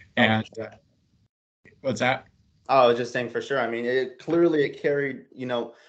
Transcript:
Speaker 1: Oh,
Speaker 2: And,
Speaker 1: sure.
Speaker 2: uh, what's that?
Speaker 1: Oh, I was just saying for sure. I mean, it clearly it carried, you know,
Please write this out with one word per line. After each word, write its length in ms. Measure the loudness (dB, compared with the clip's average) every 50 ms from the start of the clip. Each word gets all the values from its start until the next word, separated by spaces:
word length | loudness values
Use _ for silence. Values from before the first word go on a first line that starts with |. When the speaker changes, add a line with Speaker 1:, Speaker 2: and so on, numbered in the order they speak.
| -20 _ -2
Speaker 1:
Oh, 60 | 0
Speaker 2:
And, 260 | 2 2 2 0 -2 -6 -10
Speaker 1:
sure. 100 | -14 -14
Speaker 2:
uh, 100 | -14 -16 -20 _ _ _ _ _ _ _ _ _ _ _ _ _ _ _ _ _ _ _ _
what's 180 | -6 -6 -4 -2
that? 260 | 0 -2 -2 -2 -6 _ _ _ _ _ _ _ _ 2
Speaker 1:
Oh, 160 | 4 6 6
I 20 |
was 100 | 6 4 2
just 140 | -2 -4
saying 180 | -6 -6 -6 -6
for 120 | -6 -6
sure. 180 | -4 -2 -2 -2
I 80 | -2 -2
mean, 160 | -4 -4 -2
it 340 | -2 -2 -2 -2 -4 -8 -12
clearly 460 | -4 0 2 4 4 4 4 2 0
it 160 | 0 -2 -4
carried, 440 | -2 -2 0 0 -2 -4 -6 -10 -14 -18 -14
you 120 | -10 -6
know, 280 | -4 -4 -4 -4 -6 -12 -18 _